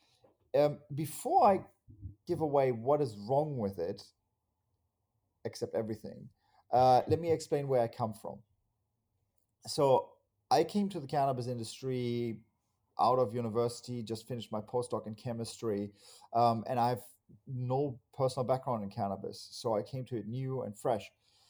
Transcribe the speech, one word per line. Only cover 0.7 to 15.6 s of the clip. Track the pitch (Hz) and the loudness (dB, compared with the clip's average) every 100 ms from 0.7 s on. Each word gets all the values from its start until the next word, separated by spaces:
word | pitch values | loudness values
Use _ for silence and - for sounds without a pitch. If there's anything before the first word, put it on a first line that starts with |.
| 147 - 139 | 0 -10 -6
before | 147 - 254 370 240 | -6 -6 2 6 6
I | 190 - _ - - - - - | 6 0 _ -20 -16 -16 -10 -4
give | 170 | -2
away | 156 139 131 | 2 4 4
what | 117 120 147 | 2 2 2
is | 135 101 101 | 2 -4 -2
wrong | 135 156 135 | 0 0 -2
with | 101 98 | -4 -2
it, | 85 101 - _ _ _ _ _ _ _ _ _ _ _ _ _ | -4 -6 -12 _ _ _ _ _ _ _ _ _ _ _ _ _
except | 117 - - - | -12 -8 -6 -4
everything, | 110 107 - - - _ _ _ - | -4 -8 -10 -16 -18 _ _ _ 0
uh, | 120 127 127 - | 4 8 6 4
let | 156 | 0
me | 170 | 2
explain | 156 - 147 139 | 0 0 -2 2
where | 131 | 2
I | 117 | 2
come | - 113 | 0 -6
from. | 107 - 69 _ _ _ _ _ _ _ _ _ _ _ _ - | -6 -12 -14 _ _ _ _ _ _ _ _ _ _ _ _ -8
So | - 139 127 - _ _ _ - | 2 4 4 2 _ _ _ 2
I | 143 | 2
came | 165 208 196 | 4 0 0
to | 180 | -2
the | 135 | -2
cannabis | - 139 127 120 | 0 2 0 -4
industry | 120 110 - 135 127 120 120 120 110 - _ _ _ _ - | -6 -8 -8 -4 -2 -2 -2 -2 -6 -12 _ _ _ _ 2
out | 107 127 | 4 4
of | 120 120 | 2 0
university, | 117 107 120 120 - 123 | -2 0 0 -2 -10 -8
just | 110 110 - | -6 -8 -8
finished | 123 107 | -10 -8
my | 107 | -8
postdoc | 104 123 120 107 107 | -4 -4 -2 -4 -6
in | 110 | -10
chemistry, | 123 117 113 - | -8 -6 -8 -6